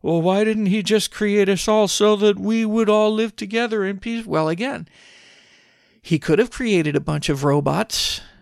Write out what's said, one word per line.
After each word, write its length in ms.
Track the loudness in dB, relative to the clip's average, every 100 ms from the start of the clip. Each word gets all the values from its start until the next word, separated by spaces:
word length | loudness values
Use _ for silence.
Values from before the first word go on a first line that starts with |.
well, 200 | -2 0
why 220 | 2 2
didn't 240 | 2 0 0
he 160 | 0
just 260 | 2 0 0
create 380 | -2 0 2 2
us 200 | 0 2
all 200 | 2 2
so 280 | 2 2 4
that 200 | 2 2
we 280 | 0 0 0
would 240 | 0 2
all 240 | 4 2
live 220 | 0 -4 -6
together 500 | -6 -4 -2 -2 -2
in 140 | -4
peace?" 260 | -6 -8 -2
Well, 240 | -2 0
again, 400 | -2 -4 -8 -12 _ -20 -20 -20 -20 _ _ _ _ _ _
he 180 | -4 -2
could 180 | 2 2
have 140 | 2
created 440 | -2 0 0 0 -2
a 60 |
bunch 280 | -4 -4 -4
of 140 | -2
robots 800 | 2 2 0 -2 -4 -4 -4 -6 -12 _